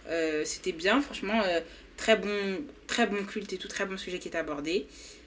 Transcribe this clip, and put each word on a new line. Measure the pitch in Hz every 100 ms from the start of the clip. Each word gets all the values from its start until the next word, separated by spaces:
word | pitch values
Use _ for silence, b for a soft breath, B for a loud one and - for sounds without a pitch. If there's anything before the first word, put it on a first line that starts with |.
| -
Euh, | 165 160 151
c'était | 151 - 185
bien, | 165 180 240
franchement. | 285 - 196 226
Euh, | 196 170 160 B B -
très | - 220
bon, | 185 202 196 190 - - -
très | - 226
bon | 202
culte | 196 - 202
et | 185
tout, | -
très | - 190
bon | 190
sujet | - 180
qui | 175
était | 170
abordé. | 156 147 147 180 - B B B